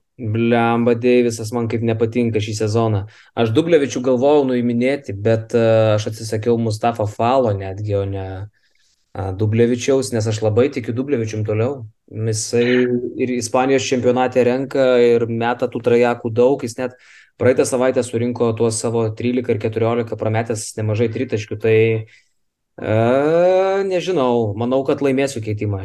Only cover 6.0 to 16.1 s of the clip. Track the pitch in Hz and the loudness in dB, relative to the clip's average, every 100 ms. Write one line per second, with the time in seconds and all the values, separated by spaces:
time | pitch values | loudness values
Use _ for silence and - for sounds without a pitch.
6 | 117 110 113 110 120 117 117 107 117 113 | -2 -8 -6 -2 0 0 0 0 -2 0
7 | 104 - 117 135 117 98 95 95 104 101 | -4 -2 0 2 2 -2 -6 -8 -4 -2
8 | 98 98 95 92 104 _ _ _ _ _ | -2 -6 -8 -10 -12 _ _ _ _ _
9 | _ - 95 92 107 113 117 123 139 135 | _ -8 -6 -2 0 2 2 2 0 0
10 | 117 117 110 107 110 107 143 135 117 120 | 0 -2 -2 -2 0 2 0 -2 -6 -6
11 | 143 123 110 110 107 107 123 135 107 _ | -2 -2 -4 -4 -2 -2 -2 -4 -12 _
12 | - 104 113 110 - 120 120 123 123 123 | -16 -6 -4 -4 -2 0 2 2 2 0
13 | 123 - 123 123 117 127 131 135 - 127 | -4 -4 -4 -4 -2 0 2 0 0 0
14 | 123 123 127 127 120 127 135 139 127 123 | 0 2 0 2 2 0 -2 0 2 4
15 | 120 117 113 117 120 123 123 117 123 120 | 4 4 0 -2 -2 -2 -4 -2 2 4
16 | 120 | 2